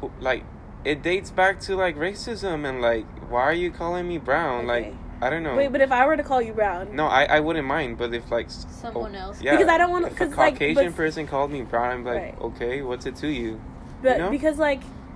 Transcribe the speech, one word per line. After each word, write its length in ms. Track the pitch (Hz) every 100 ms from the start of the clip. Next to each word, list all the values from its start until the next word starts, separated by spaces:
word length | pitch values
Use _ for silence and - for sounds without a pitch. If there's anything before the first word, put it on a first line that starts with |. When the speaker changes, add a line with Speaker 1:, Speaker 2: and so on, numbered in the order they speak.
Speaker 1:
who, 100 | - -
like, 220 | 131 120 - - - -
it 180 | 135 147
dates 280 | 165 190 -
back 300 | - 190 190
to, 160 | - 190
like, 200 | 185 147
racism 720 | 175 202 - 220 196 156 143
and, 120 | 127
like, 240 | 120 113 104 - -
why 120 | 120
are 100 | 135
you 180 | 170 180
calling 380 | 151 170 180 175
me 100 | 165
brown? 480 | 131 147 160 120 120
Like, 200 | 120 104
Speaker 2:
Okay. 100 | - - -
Speaker 1:
I 80 | 127
don't 140 | 160
know. 120 | 160 247
Speaker 2:
Wait, 140 | 277
but 100 | 269
if 120 | 269
I 120 | 247 269
were 100 | 302
to 60 |
call 160 | 277 254
you 100 | 226
brown 420 | 220 208 180 185 139
Speaker 1:
No, 100 | 151
I, 180 | 131
I 160 | 147 156
wouldn't 260 | 151 165 135
mind, 300 | 151 131 117
but 140 | 120
if, 160 | 117 113
like, 160 | 117 -
s-, 200 | - -
Speaker 3:
Someone 440 | - 233 120 117
Speaker 1:
oh, 40 | -
Speaker 3:
else. 220 | 190 202
Speaker 1:
yeah, 120 | 254
Speaker 2:
Because 160 | 302 349
I 100 | 330
don't 120 | 349
wanna, 180 | 359 339
Speaker 1:
if 60 | -
a 60 | 330
Speaker 2:
'cause, 100 | 285
like, 180 | -
Speaker 1:
Caucasian 380 | 262 143 165 180
Speaker 2:
but 40 | 160
Speaker 1:
person 300 | 160 160 147
called 240 | 135 143
me 100 | 143
brown, 280 | 113 117 123
I'm 140 | 123
like, 120 | 123 120
Speaker 2:
Right. 220 | - -
Speaker 1:
"Okay, 420 | 117 113 120 135
what's 240 | 131 123 101
it 80 | -
to 120 | 151
you?" 320 | 135 113 110 110 - - -
Speaker 2:
But 100 | 262
Speaker 1:
You 60 | 240
know? 120 | 180
Speaker 2:
because, 280 | 269 302 285
like, 240 | 302 269 - - -